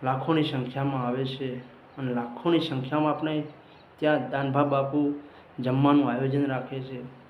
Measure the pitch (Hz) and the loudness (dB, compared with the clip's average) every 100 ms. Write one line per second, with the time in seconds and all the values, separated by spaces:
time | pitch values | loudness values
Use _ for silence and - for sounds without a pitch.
0 | 131 135 135 160 139 135 123 139 139 135 | -4 -2 0 2 2 0 -4 -2 -2 -2
1 | 123 123 135 - 135 123 - - - - | -2 -2 -4 -4 -8 -8 -12 -20 -18 -8
2 | 131 123 120 - 170 170 160 135 135 151 | -4 -4 -4 -4 2 2 2 -4 -2 0
3 | 151 143 156 156 147 - - - - - | 2 0 -2 -2 -4 -10 -20 -20 -20 -2
4 | 151 151 123 139 139 139 143 139 135 147 | 2 2 0 -2 0 2 4 2 2 2
5 | 143 143 - - - - 127 131 139 143 | 0 0 -8 -20 -16 -6 0 4 6 6
6 | 131 123 135 139 143 131 127 135 131 127 | 4 2 0 0 0 -2 -6 -8 -10 -10
7 | 123 - - | -12 -16 -6